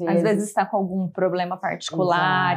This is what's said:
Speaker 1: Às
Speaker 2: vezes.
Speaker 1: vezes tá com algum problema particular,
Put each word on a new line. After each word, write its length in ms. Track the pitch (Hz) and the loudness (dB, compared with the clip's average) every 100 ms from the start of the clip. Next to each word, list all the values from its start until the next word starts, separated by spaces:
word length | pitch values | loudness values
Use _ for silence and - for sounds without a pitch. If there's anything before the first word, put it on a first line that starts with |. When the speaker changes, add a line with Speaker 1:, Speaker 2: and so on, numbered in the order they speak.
Speaker 1:
Às 40 | 170 | 0
Speaker 2:
vezes. 160 | 196 | 2
Speaker 1:
vezes 300 | 220 208 208 | 2 2 0
tá 140 | - 196 | -2 0
com 100 | 208 | 0
algum 320 | 196 190 185 | -2 -2 -4
problema 480 | - 185 180 180 180 | 0 0 0 -4 -4
particular, 960 | 185 175 - 165 180 175 180 185 180 | -6 -6 -6 -2 2 2 2 2 2